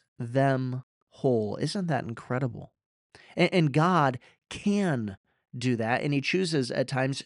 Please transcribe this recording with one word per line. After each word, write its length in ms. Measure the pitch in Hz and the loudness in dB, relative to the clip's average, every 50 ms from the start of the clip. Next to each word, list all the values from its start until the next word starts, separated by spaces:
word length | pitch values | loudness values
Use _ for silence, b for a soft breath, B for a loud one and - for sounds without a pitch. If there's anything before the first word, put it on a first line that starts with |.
| _ _ _ - | _ _ _ -12
them 640 | 120 117 120 135 135 139 135 131 131 127 127 131 - _ _ _ _ _ _ - | -8 -2 0 2 2 2 2 0 -2 -4 -6 -8 -10 _ _ _ _ _ _ -2
whole. 360 | - 135 123 110 107 101 - | 0 2 2 2 0 -2 -4
Isn't 300 | - - 156 - 208 185 | -4 -4 -4 -4 -4 -2
that 180 | 165 143 117 - | -2 -2 -2 -2
incredible? 680 | 110 113 - - - 120 127 139 120 107 98 - - _ _ _ _ _ _ _ _ B B B B B | -4 -10 -10 -6 -4 -4 -2 -2 -4 -6 -8 -16 -18 _ _ _ _ _ _ _ _ B B B B B
And, 120 | B 180 170 | B 0 2
and 220 | - 180 160 143 | 4 2 2 4
God 460 | 120 151 160 180 185 165 143 135 123 - b b b b b - | 4 4 4 4 4 4 4 2 0 -2 b b b b b -16
can 680 | - - - 202 202 208 196 175 143 120 110 101 92 - _ _ _ _ _ _ - | -10 -4 0 0 2 2 2 0 0 -2 -2 -6 -8 -10 _ _ _ _ _ _ -8
do 180 | 123 120 127 120 | -2 0 0 0
that, 260 | 110 110 113 127 113 | 0 0 0 0 0
and 100 | - 147 | 0 0
he 80 | 143 139 | 0 0
chooses 500 | 135 - - 185 190 165 160 143 127 120 | 0 0 0 0 0 2 0 0 0 0
at 180 | - - 135 - | 0 -2 -2 0
times 340 | 139 127 131 135 135 - - | 0 0 0 0 -2 -4 -8